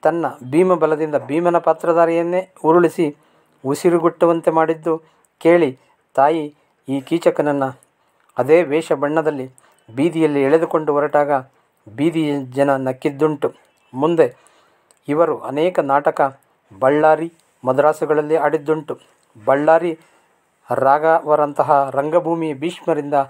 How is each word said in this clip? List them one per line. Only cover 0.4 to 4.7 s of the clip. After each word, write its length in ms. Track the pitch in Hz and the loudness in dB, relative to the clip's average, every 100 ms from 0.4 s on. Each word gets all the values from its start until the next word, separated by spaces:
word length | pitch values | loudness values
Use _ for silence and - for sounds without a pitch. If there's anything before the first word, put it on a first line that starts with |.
| 123 | -4
ಭೀಮಬಲದಿಂದ 640 | 147 185 175 156 156 156 147 | 0 2 2 0 0 -2 -4
ಭೀಮನ 420 | 123 151 175 170 | -4 -2 0 -2
ಪಾತ್ರಧಾರಿಯನ್ನೇ 960 | 170 160 165 165 165 170 170 180 185 _ | -2 -2 0 2 2 0 -2 -4 -6 _
ಉರುಳಿಸಿ 540 | 156 170 170 160 156 143 _ _ _ _ 131 | 2 4 2 0 -4 -4 _ _ _ _ -6
ಉಸಿರುಗುಟ್ಟುವಂತೆ 840 | 147 180 170 165 165 170 170 165 | -2 0 2 0 0 0 2 0
ಮಾಡಿದ್ದು 500 | 160 160 | 0 0